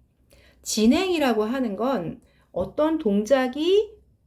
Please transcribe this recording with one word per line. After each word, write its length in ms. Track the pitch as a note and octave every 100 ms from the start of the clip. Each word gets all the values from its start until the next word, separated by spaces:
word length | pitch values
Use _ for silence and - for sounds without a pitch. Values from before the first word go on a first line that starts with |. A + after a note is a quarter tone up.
| _ _ _ _ _ _
진행이라고 800 | - A3+ A3 D#4+ F#4+ E4+ C4+ G#3+
하는 320 | G#3+ C4+ A#3 F#3+
건 460 | B3 A#3 E3 - _ _ _
어떤 460 | F3 F#3+ - D#4 D#4
동작이 960 | G#3+ G3+ G#3+ C4+ B3+ C#4+ E4+ G4 G#4+ - _ _